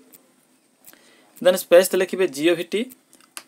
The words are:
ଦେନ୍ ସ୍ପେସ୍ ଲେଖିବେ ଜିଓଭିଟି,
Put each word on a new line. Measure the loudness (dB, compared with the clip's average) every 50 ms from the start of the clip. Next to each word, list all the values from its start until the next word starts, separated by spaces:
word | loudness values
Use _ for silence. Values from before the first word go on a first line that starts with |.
| -18 _ _ -20 _ _ _ _ _ _ _ _ _ _ _ _ _ -20 -20 -20 _ _ _ _ _ _ _ -4 0
ଦେନ୍ | 0 0 0
ସ୍ପେସ୍ | 0 4 4 4 4 4 0
ଲେଖିବେ | -4 -4 -4 -4 -4 -4 -4
ଜିଓଭିଟି, | -4 -2 0 0 0 0 -4 -8 -8 -8 -8 -8 -12 _ _ _ _ _ _ _ -20 -20 -20